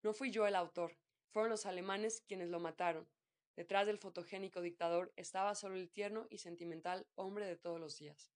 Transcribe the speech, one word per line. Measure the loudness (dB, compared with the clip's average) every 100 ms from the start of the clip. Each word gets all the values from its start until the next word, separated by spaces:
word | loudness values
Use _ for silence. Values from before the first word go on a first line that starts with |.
No | 2
fui | 2 0
yo | 4 6
el | 6
autor, | 2 0 -2 -2 _ _ _
fueron | 2 2
los | 2 0
alemanes | -2 0 2 2 -2
quienes | _ -4 -2
lo | 0
mataron. | -2 2 2 2 -4 _ _ _ _ -12
Detrás | 2 4 4
del | 2
fotogénico | -2 -8 -6 -6 -4 -2
dictador | -4 0 4 4 2 -8
estaba | -6 0 0 0
solo | -4 -6
el | -6
tierno | -4 -4 -4 -6
y | -10
sentimental | -10 -8 -6 -4 -4 -4 -6 -8
hombre | -6 -4 -4
de | -4
todos | -4 -6
los | -6 -10
días. | -14 -16 -20